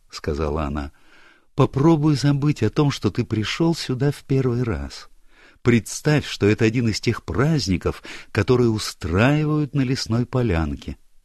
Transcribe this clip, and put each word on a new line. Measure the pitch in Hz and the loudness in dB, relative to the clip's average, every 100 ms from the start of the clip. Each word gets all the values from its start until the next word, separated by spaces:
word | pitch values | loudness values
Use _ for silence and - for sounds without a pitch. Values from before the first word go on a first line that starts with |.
| _ | _
сказала | - - 73 76 78 | -10 -6 -2 -2 -2
она, | 71 73 71 - - - - _ _ | -4 -4 -8 -12 -20 -20 -20 _ _
«попробуй | - 131 131 160 160 151 | 0 0 2 4 4 4
забыть | 143 143 139 147 - | 2 2 2 0 0
о | 107 | 0
том, | 156 143 | 2 0
что | - - | 0 -2
ты | - | -2
пришёл | - 110 101 - 165 | -2 -2 -2 0 0
сюда | 165 - 127 143 | 0 -4 -2 -2
в | - | -2
первый | - 135 127 120 | -2 0 0 0
раз. | 117 76 69 - - - - _ - _ | -2 -4 -6 -12 -20 -20 -20 _ -20 _
Представь, | 123 117 - - 151 147 | 2 2 2 -4 0 0
что | - - 101 | 0 0 2
это | 104 | 4
один | 113 120 117 | 2 2 0
из | 98 | -2
тех | 120 110 | -2 -4
праздников, | - 104 147 156 101 87 87 - - - - | -4 0 0 0 0 -2 -2 -6 -10 -18 -4
которые | - 98 123 120 | 0 2 4 2
устраивают | 110 - - 78 90 123 151 151 151 147 | 0 -4 -8 -2 2 4 2 0 -2 -2
на | 143 | -2
лесной | 127 135 - 113 120 | -2 -2 -2 -2 0
полянке». | 127 117 82 76 71 - 71 - - | 0 0 0 -2 -6 -10 -14 -16 -20